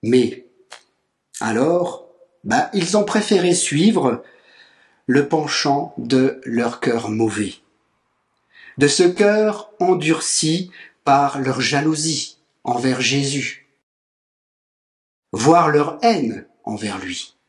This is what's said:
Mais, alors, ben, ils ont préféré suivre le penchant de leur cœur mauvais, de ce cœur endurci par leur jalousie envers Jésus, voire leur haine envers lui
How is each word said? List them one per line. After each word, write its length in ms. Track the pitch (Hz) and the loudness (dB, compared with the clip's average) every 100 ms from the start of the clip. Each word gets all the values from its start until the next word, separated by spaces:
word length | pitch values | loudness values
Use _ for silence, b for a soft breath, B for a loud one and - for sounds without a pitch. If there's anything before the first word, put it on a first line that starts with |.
Mais, 460 | 110 127 110 - - _ _ - _ _ _ _ _ - | 2 2 2 -4 -18 _ _ -20 _ _ _ _ _ -8
alors, 680 | 117 113 147 175 175 - - _ _ _ | -4 0 2 0 -2 -8 -18 _ _ _
ben, 260 | 196 233 - | -2 -2 0
ils 240 | 202 - 208 | -2 0 0
ont 80 | 208 | 0
préféré 480 | 220 208 196 175 | -2 2 2 4
suivre 680 | 175 - 147 202 196 135 120 b b b b b b b b - | 0 0 2 4 4 0 -2 b b b b b b b b 0
le 220 | 131 143 | 2 2
penchant 680 | 160 151 - - - - - | 0 -2 -4 0 -2 -4 -10
de 440 | 117 131 131 - | -2 2 2 -2
leur 360 | - 117 120 - | -6 -2 -4 -2
cœur 300 | - 117 107 | -2 -2 -4
mauvais, 440 | 110 113 107 101 - _ _ _ _ _ _ _ _ B B B B | -2 -2 -2 -6 -8 _ _ _ _ _ _ _ _ B B B B
de 100 | 143 | 2
ce 160 | 139 | 4
cœur 680 | 175 180 208 214 214 208 - _ | 2 4 2 4 0 -2 -12 _
endurci 920 | 180 175 151 156 - - 156 165 180 B B B | 0 2 0 -2 -2 -2 -2 -2 -4 B B B
par 360 | - 139 143 139 | 2 2 2 -2
leur 220 | 131 127 | -4 -2
jalousie 760 | 117 143 156 156 156 147 - _ _ _ | 0 0 0 -2 -4 -4 -8 _ _ _
envers 380 | - 120 131 123 | -6 -2 -2 0
Jésus, 680 | 127 139 139 139 127 - _ _ _ _ _ _ _ _ _ _ _ _ _ _ _ _ _ | 0 0 -2 -4 -6 -10 _ _ _ _ _ _ _ _ _ _ _ _ _ _ _ _ _
voire 380 | - 131 170 160 | -2 4 4 4
leur 300 | 147 147 - | 2 0 0
haine 440 | 233 202 117 101 - _ | 0 0 -2 -6 -14 _
envers 340 | - 107 107 98 | -10 -8 -8 -8
lui 360 | 92 90 - _ | -10 -12 -14 _